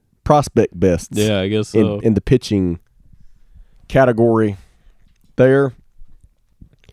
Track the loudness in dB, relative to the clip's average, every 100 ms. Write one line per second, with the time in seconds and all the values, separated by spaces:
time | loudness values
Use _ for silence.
0 | _ _ 0 0 0 -2 -2 0 0 0
1 | -4 -2 -2 -2 -2 -4 -2 -2 -2 -2
2 | -2 -2 0 -2 0 -2 -2 -6 _ _
3 | _ -20 -20 -20 _ -20 -20 _ -4 0
4 | 2 2 2 2 -2 -4 -14 _ _ _
5 | _ _ _ 0 2 4 0 -6 _ -20
6 | -20 -20 -20 _ _ _ -20 _ _